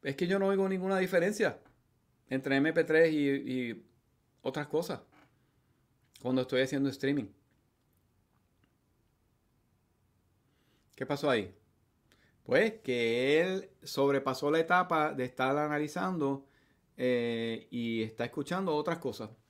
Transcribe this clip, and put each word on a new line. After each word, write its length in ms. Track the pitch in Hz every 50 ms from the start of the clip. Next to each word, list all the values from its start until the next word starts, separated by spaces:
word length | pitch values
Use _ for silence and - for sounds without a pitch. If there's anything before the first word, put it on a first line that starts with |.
"Es 140 | - 143 139
que 100 | - 185
yo 140 | 170 190 196
no 80 | 196 196
oigo 200 | 196 190 196 190
ninguna 300 | 190 185 180 190 196 190
diferencia 600 | 185 185 190 175 165 196 214 - 220 156 110 - - - _ _ _ _ _ _ _ _ _ _ _ _
entre 280 | 131 131 135 139 135
M 160 | 135 143 160
P 100 | 160 170
tres 300 | 160 - 156 156 165 160
y, 160 | 156 151 143 139
y 580 | 139 139 - - 127 127 123 117 110 - - _ _ _ _ _ _ _ _ _ _ _
otras 240 | _ 135 131 151 147
cosas 360 | 143 - 156 180 170 165 - - _ _ - - _ _ _ _ _ _ _ _ _ _ _ _ _ _ _ _ _ _ -
cuando 180 | - 123 127 131
estoy 220 | 127 127 - 127
haciendo 260 | 135 135 143 139 139 139
streaming". 380 | 135 - - 135 143 143 113 104 - _ _ _ _ _ _ _ _ _ _ _ _ _ _ _ _ _ _ _ _ _ _ _ _ _ _ _ _ _ _ _ _ _ _ _ _ _ _ _ _ _ _ _ _ _ _ _ _ _ _ _ _ _ _ _ _ _ _ _ _ _ _ _ _ _ _ _ _ _ _ _ _
¿Qué 100 | - 135
pasó 240 | 113 143 139 - 147
ahí? 260 | 131 113 98 92 - _ _ _ _ _ _ _ _ _ _ _ _ _ _ _ _ _ _
Pues 360 | - 123 147 208 226 220 -
que 600 | - - 123 120 117 113 117 120 127 135 147 156
él 260 | 170 185 185 190 190 - _ _
sobrepasó 680 | - 151 - 139 139 139 139 135 135 139 127 - - 147
la 80 | 156 165
etapa 540 | 165 165 180 180 180 175 175 156 151 151
de 140 | 147 135 127
estar 280 | 127 - - 131 131 139 147
analizando, 880 | 151 151 147 147 151 147 - 180 190 185 185 165 143 139 139 139 139 _ _ _ _ _ _ _ _ _ _
eh, 720 | - 127 127 123 120 120 117 117 113 117 113 113 110 - -
y 320 | - 120 117 117 117 113
está 220 | 110 110 110 - 120
escuchando 500 | 120 - 147 139 - 175 185 196 180 151
otras 220 | 135 - 180 165
cosas. 320 | 170 170 - - - 113 107 - _ _ _